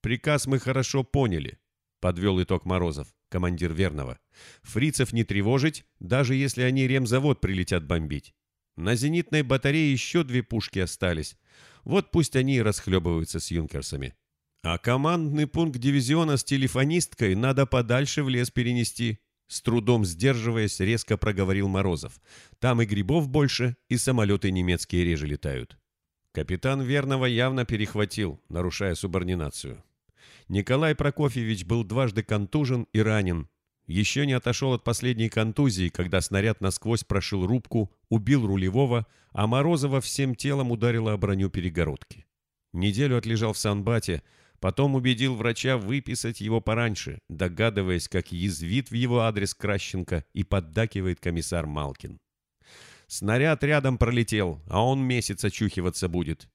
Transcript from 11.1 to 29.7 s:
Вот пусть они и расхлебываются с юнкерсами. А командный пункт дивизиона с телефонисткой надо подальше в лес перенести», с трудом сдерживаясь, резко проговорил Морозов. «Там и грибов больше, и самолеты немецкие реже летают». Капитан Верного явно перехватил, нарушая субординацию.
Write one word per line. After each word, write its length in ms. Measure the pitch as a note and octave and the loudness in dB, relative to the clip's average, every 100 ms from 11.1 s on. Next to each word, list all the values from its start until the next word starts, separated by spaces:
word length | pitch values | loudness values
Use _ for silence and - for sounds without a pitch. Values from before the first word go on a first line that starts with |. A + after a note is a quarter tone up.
| D#2+ D2 - _ - - - - | -2 -6 -12 _ -20 -20 -18 -2
Вот 240 | F3+ - | -2 2
пусть 240 | E3+ D3 - | 0 2 2
они 220 | C3 C3+ | 2 2
и 40 | |
расхлебываются 760 | G#2+ G2+ - F#2 E2+ E2+ E2 D#2+ | 2 0 0 2 2 -2 -2 -6
с 100 | - | -4
юнкерсами. 640 | E2 D2+ C#2+ C#2 C#2+ C2 - _ _ _ _ | -4 -4 -6 -8 -8 -8 -12 _ _ _ _
А 160 | E2 G2+ | -4 -2
командный 680 | - B2+ D3+ F3 D#3 D3+ D3 | 0 0 2 0 0 -2 -2
пункт 320 | D#3+ E3 B2 | 0 0 0
дивизиона 560 | C3 C#3 B2 D#3 D#3+ C3+ | 0 2 2 2 2 0
с 80 | |
телефонисткой 920 | - C#3 C3 B2 C#3 E3+ - - G#2+ | 0 0 0 2 2 2 -2 -2 0
надо 320 | F#2+ B2+ C3 C#3 | 2 2 2 2
подальше 580 | B2+ A#2 B2 C#3+ - | 2 2 0 0 -2
в 60 | C3+ | 0
лес 220 | B2 B2 | 0 -2
перенести», 680 | - A#2+ B2 A2+ - A#2 G#2 _ _ _ | 0 0 0 0 -2 -4 -4 _ _ _
с 140 | - | -4
трудом 420 | - A#2 G#2+ A#2+ | 0 2 4 4
сдерживаясь, 800 | F#2+ E2 B2+ A#2+ A2+ A2+ G#2 - | 2 2 2 2 0 0 -2 0
резко 340 | F#2+ A#2 - G#2 | 0 0 0 0
проговорил 540 | G#2+ G2 F#2 G2 G2 | 0 0 0 0 0
Морозов. 500 | F#2+ F#2+ D#2+ C2 - _ - - _ | 0 0 -2 -6 -16 _ -20 -20 _
«Там 220 | B2 A#2 | 0 2
и 40 | A2+ | 2
грибов 440 | G2+ F#2+ D#3+ C#3+ | 0 2 0 2
больше, 480 | C#3+ C#3+ - B2 B2 _ | 2 2 2 -2 -4 _
и 80 | A#2+ | 0
самолеты 560 | - B2+ G#2 G2+ G2+ | 2 2 2 2 2
немецкие 540 | F#2 F2+ F2 - F2+ F2 | 2 2 0 0 0 2
реже 220 | D#2 D2+ | 0 -2
летают». 500 | D2 D2+ C2 A#1+ - _ _ _ _ _ | -4 -4 -6 -8 -18 _ _ _ _ _
Капитан 480 | - D2+ F2+ C3+ C#3 | -8 -4 -2 -2 -2
Верного 440 | B2+ C#3+ C3+ C3+ B2+ | 0 0 0 0 2
явно 380 | A#2 B2+ C3 | 2 2 0
перехватил, 760 | A#2+ A2 G#2+ G#2 G#2 - F#2+ D2 _ | -2 -2 -2 0 -2 0 -4 -4 _
нарушая 440 | E2 F2+ - G2+ | -4 -4 -2 -4
субординацию. 880 | E2 F#2+ F2+ F2+ F2+ D2 - C#2 | -2 -2 -2 -2 -2 -4 -8 -12